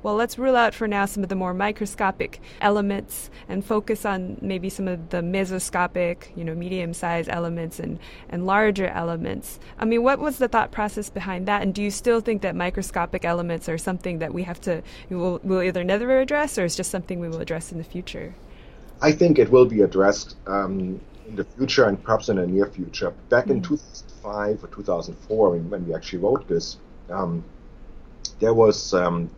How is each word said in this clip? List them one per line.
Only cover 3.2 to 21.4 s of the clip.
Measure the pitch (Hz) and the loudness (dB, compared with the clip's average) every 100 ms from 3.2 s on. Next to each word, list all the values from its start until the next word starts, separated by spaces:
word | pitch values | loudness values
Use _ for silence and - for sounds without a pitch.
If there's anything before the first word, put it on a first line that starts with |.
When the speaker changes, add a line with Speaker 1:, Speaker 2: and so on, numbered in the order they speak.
| - - - | -12 -14 -8
Speaker 1:
and | 190 | -6
focus | 196 214 214 214 | -2 -2 -2 -2
on | 208 190 185 - | -2 -4 -6 -6
maybe | 196 185 190 | -6 -4 -6
some | - 190 | -4 -4
of | 175 165 | -6 -4
the | 175 | -4
mesoscopic, | 170 196 185 185 - 180 175 180 170 - - 170 | 0 0 0 -4 -2 -2 0 0 -2 -4 -10 -8
you | |
know, | 165 | -6
medium-sized | 165 175 185 170 170 175 170 165 | -6 -4 -4 -6 -4 -2 -2 -2
elements | 170 170 170 165 170 | -4 -4 -4 -8 -8
and, | 160 165 - - - | -8 -8 -12 -18 -10
and | 175 185 | -4 0
larger | 202 214 196 185 | 4 4 2 -2
elements." | - 170 165 - - - - - - | -2 -4 -4 -6 -6 -10 -16 -14 -4
I | 220 | 0
mean, | 233 | 2
what | 247 277 | 4 2
was | 302 262 | 0 0
the | 247 | 2
thought | 226 214 | 2 0
process | - 208 208 202 | -2 -4 -4 -8
behind | 202 190 180 190 | -8 -6 -4 -2
that, | 202 | 0
and | 196 | 0
do | 190 | -2
you | 208 | -4
still | 202 240 226 | -2 2 2
think | 226 208 | 2 -2
that | 190 | -2
microscopic | 180 180 196 180 175 170 185 | -2 -2 -4 -4 -4 -2 -2
elements | 170 175 170 165 - | -2 -2 -2 -4 -4
are | 160 | -4
something | 190 180 180 165 | -4 -4 -4 -4
that | 160 | -4
we | 175 | -6
have | 175 175 | -6 -6
to, | 190 165 - - - | -4 -4 -6 -14 -8
we | 180 | -2
will, | 180 175 | -2 -2
we'll | 190 185 | 0 0
either | 180 180 | 2 0
never | 180 208 247 262 | 0 0 4 2
address, | 269 294 302 - | 4 0 0 0
or | |
it's | 170 - | -2 -2
just | 180 | -4
something | 185 165 175 | -6 -6 -6
we | 170 | -6
will | 165 | -6
address | 165 160 - | -6 -6 -8
in | 165 | -10
the | |
future? | 165 175 - - - - - - - - - - | -10 -10 -10 -10 -12 -14 -20 -20 -20 -20 -18 2
Speaker 2:
I | 151 | 4
think | 151 175 139 | 6 6 8
it | 107 | 10
will | 127 123 | 10 10
be | 107 | 8
addressed, | 92 95 101 101 - - 95 | 6 6 4 4 -2 -12 -4
um, | 98 95 95 92 95 - - 110 | -2 0 -2 -4 -6 -12 -20 -10
in | |
the | 196 | -8